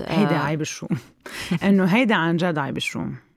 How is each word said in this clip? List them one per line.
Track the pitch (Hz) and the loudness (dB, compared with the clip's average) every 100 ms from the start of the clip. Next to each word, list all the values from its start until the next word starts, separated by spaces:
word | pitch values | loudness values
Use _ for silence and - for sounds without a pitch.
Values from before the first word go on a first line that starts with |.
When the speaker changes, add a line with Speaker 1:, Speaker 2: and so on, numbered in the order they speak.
Speaker 1:
هيدا | - - 202 165 | -2 2 2 2
Speaker 2:
آه. | |
Speaker 1:
عيب | 143 156 | 0 -2
الشوم. | 151 - - 131 - _ - | -4 -8 -6 -6 -6 _ -16
<laughs> | - - 175 | -12 -4 -2
إنه | 202 196 185 | 4 4 4
هيدا | 214 254 202 | 4 4 2
عن | 165 165 | 2 2
جد | 180 151 | 0 -2
عيب | 135 - | -4 -4
الشوم. | - - - 131 - | -6 -6 -6 -8 -16